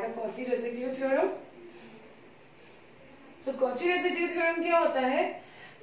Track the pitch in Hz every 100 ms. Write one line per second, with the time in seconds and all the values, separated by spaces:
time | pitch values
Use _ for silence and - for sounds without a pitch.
0 | 226 233 214 240 247 240 233 240 254 262
1 | 269 269 381 - - - - - - -
2 | - - - - - - - - - -
3 | - - - - - 262 254 - 349 359
4 | 359 349 339 349 330 339 339 339 311 262
5 | 254 294 - - - - - -